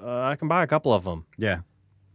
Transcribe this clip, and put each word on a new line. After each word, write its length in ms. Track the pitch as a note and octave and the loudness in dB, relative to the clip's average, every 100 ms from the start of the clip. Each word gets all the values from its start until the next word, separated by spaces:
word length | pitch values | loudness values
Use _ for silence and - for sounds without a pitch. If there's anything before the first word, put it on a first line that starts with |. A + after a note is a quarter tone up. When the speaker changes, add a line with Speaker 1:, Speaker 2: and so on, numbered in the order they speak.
Speaker 1:
uh, 160 | A#2 B2 | -8 -4
I 120 | C3 C#3 | -2 -2
can 140 | D#3 | 0
buy 140 | F3 | 0
a 40 | D#3 | 2
couple 240 | D#3 C#3 | 2 4
of 140 | G#2 F#2 | 2 0
'em. 180 | E2 - - | -8 -10 -4
Speaker 2:
Yeah. 220 | G#2+ F2 - _ _ _ _ | -2 -2 -6 _ _ _ _